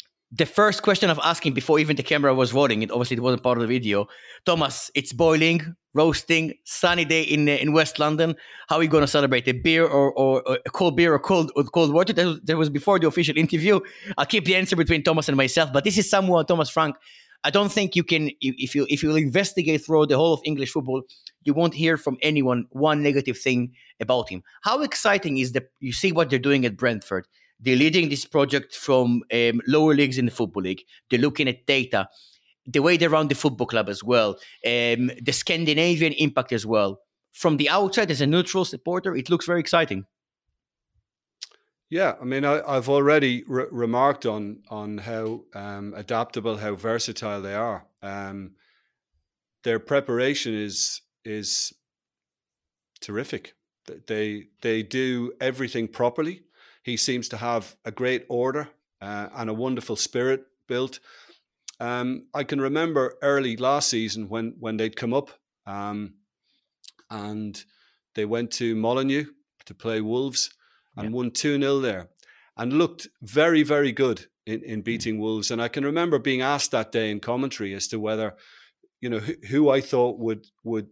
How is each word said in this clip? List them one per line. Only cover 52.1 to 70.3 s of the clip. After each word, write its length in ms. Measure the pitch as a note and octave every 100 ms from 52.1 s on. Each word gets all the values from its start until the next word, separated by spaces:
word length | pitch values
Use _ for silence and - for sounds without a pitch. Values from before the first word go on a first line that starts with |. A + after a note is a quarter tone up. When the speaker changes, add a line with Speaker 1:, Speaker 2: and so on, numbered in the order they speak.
| _ _ _ _ _ _ _ _ -
Speaker 2:
terrific. 540 | - G#2 C#3+ A2 - _ _ _ -
Th-, 120 | - -
they, 400 | G#2+ G#2+ G#2 - _
they 220 | A#2+ A2+
do 500 | G2+ C3 C3 B2 A#2+ -
everything 480 | C3 C3 B2+ A#2+ A2+
properly. 540 | - B2 A#2+ D#3+ F#3 _ _ - _
He 160 | - A#2
seems 320 | - B2 A#2+
to 80 | A2
have 380 | A#2+ A#2 G2 _
a 60 | A2+
great 340 | G2+ B2+ B2+ -
order, 420 | A#2+ B2+ C#3+ D3 _ _ -
uh, 300 | G2 G#2 G#2
and 140 | C3 A2+
a 40 |
wonderful 420 | A2 C3 B2 -
spirit 500 | G#2+ - B2 B2+ C3 - _ -
built. 320 | B2 C3 - _ - - _ _ _ - -
Um, 460 | A#2+ B2 B2+ C3 -
I 100 | C#3+
can 160 | C#3+ C#3+
remember 580 | C3+ D3+ E3 D3 B2+ -
early 340 | C#3+ C#3+ C3
last 340 | A2 A#2 C#3+ -
season 400 | A#2 A2 A2 G2+
when, 260 | A2+ A2+ -
when 180 | A2+ A2
they'd 180 | A2
come 180 | A2 A#2
up, 160 | C3 C#3+ - _ _
um, 500 | - G2+ G2+ G#2 G2+ _ _ _ _ _ _ _ - _ -
and 540 | A2 G#2 G#2+ G#2+ G2 - _ _ _ _
they 100 | -
went 260 | G#2 A#2 A#2+
to 220 | - A#2+
Molineux 500 | A2 A2+ B2+ C3+ C#3 D3 _ _ _
to 80 | -
play 260 | - A2+ A2
Wolves 480 | G#2+ A#2+ C#3